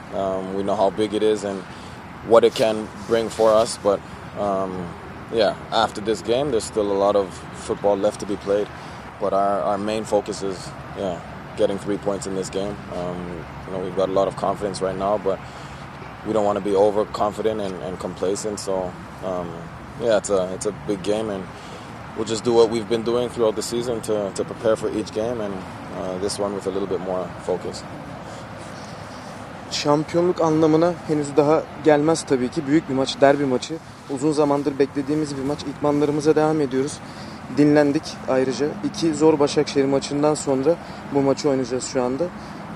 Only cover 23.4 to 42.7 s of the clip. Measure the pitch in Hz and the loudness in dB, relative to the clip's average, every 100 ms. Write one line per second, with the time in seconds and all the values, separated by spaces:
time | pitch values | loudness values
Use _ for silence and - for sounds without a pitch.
23.4 | 110 107 - 120 120 113 110 104 98 90 | 2 2 -4 -4 -2 -4 -2 -2 -2 -4
24.4 | 95 98 113 110 110 104 98 107 113 120 | -6 0 2 2 0 -4 -4 -4 -2 -4
25.4 | 104 95 85 - - 92 92 92 98 - | -6 -8 -10 -12 -10 -8 -6 -4 -4 -2
26.4 | 101 98 95 95 98 90 92 92 87 - | -2 -2 -4 -4 -2 -4 -2 -4 -4 -8
27.4 | - 90 87 - - - - - - - | -4 -4 -4 -10 -12 -14 -12 -14 -12 -14
28.4 | - - - - - - - - - - | -14 -14 -14 -14 -12 -12 -12 -12 -14 -14
29.4 | - - - - 147 147 151 170 180 175 | -14 -14 -8 -2 2 2 2 2 2 2
30.4 | 165 156 160 160 175 160 - 151 143 147 | 2 4 6 6 4 0 -2 -2 2 4
31.4 | 147 156 - - 156 147 156 165 - 135 | 6 4 2 2 6 6 6 2 2 2
32.4 | 123 165 135 156 160 131 131 127 139 143 | 2 -2 2 2 2 0 0 4 6 6
33.4 | 139 123 - 160 - - - 139 151 147 | 2 0 -2 -10 -12 -16 -8 0 2 4
34.4 | 147 143 147 135 135 143 135 151 147 139 | 4 4 2 2 0 0 -2 -2 -2 -4
35.4 | 135 147 147 - 147 147 147 151 151 151 | -4 -4 -6 -2 2 4 2 2 4 4
36.4 | 156 156 135 131 143 - - - - - | 4 2 2 0 -2 -4 -12 -14 -14 -14
37.4 | - 135 147 151 147 151 - - - 131 | -4 4 6 8 6 2 -4 -10 0 2
38.4 | 131 120 147 - 143 - 165 147 160 151 | 2 0 -2 -2 -6 -2 0 4 6 6
39.4 | 143 156 143 143 135 139 - 143 151 147 | 4 2 2 2 4 2 0 2 2 2
40.4 | 147 135 139 170 - - - 143 139 131 | 0 2 4 2 -2 -12 -2 2 2 2
41.4 | 151 135 120 127 - 135 123 139 175 - | 2 0 0 -4 -2 0 0 0 -4 -6
42.4 | - - - | -12 -12 -12